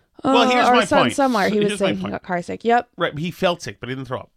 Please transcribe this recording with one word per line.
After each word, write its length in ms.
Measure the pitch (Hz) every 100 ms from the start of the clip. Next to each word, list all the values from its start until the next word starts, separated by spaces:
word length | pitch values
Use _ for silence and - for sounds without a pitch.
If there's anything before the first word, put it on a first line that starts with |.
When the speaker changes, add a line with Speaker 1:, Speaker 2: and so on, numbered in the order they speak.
| _ _
Speaker 1:
uh, 80 | -
Speaker 2:
Well, 160 | 262 254
here's 160 | 247 226
Speaker 1:
our 80 |
Speaker 2:
my 100 | 247
Speaker 1:
son 180 | 208 285
Speaker 2:
point. 100 | 247
Speaker 1:
somewhere, 340 | - 269 226 190
he 100 | 208
was 100 | 208
Speaker 2:
Here's 120 | 208
my 60 | 196
Speaker 1:
saying 100 | 196
he 60 |
Speaker 2:
point. 100 | 185
Speaker 1:
got 100 | 196
car 200 | - 175
sick. 220 | 175 185
Yep. 240 | 226 233 - -
Speaker 2:
Right, 200 | 170 143
he 120 | 175
felt 320 | - 185 170
sick, 180 | - 104
but 80 | 117
he 60 |
didn't 140 | 131 127
throw 100 | 120
up. 100 | 90